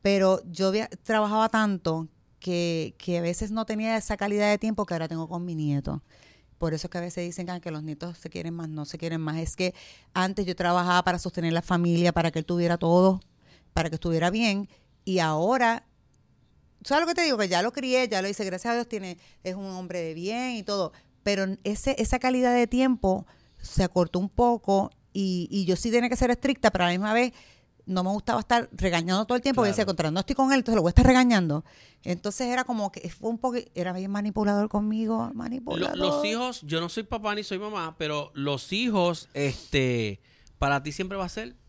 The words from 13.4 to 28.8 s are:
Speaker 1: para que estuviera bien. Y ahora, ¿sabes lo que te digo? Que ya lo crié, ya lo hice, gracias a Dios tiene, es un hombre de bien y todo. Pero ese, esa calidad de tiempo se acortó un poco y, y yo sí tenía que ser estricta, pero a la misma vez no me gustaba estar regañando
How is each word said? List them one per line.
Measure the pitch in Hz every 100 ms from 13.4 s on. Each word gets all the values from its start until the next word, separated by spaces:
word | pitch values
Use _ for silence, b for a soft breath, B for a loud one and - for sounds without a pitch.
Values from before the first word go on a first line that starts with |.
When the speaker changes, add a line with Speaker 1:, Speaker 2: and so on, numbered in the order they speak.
| b b b
Speaker 1:
para | - 160
que | 156
estuviera | 175 165 170
bien. | 220 233 196 202 b b _
Y | - 185
ahora, | 160 156 180 254 233 - _ _ _ _ _ _ _ _ _ _
¿sabes | - 285
lo | 330
que | 349
te |
digo? | 330 240
Que | 196
ya | 175
lo | 208
crié, | 269 254 254 247
ya | 196
lo | 190
hice, | 202 196
gracias | 180 240
a | 233
Dios | 240
tiene, | 214 190 175 b b
es | 185 185
un | 196
hombre | 185 180 180
de | 165
bien | 160 180 233 254
y | 233
todo. | 196 202 175 b b _
Pero | - 202 190 190
ese, | - 208 - 269
esa | 220 254
calidad | 254 254 247
de | 247 240
tiempo | 247 262 247 190 185 - b b b
se | - -
acortó | 180 - 170 180
un | 190
poco | - 240 240 - 196 196 _ _
y, | 196 190 180 175
y | 202 185
yo | 185
sí | 233
tenía | 233 240
que | 247
ser | 247
estricta, | 240 269 277 226
pero | 190
a | 180
la |
misma | 175 208
vez | 226 247 B B B B _ -
no | 185
me | 180
gustaba | 202 - 233
estar | 208 - -
regañando | 180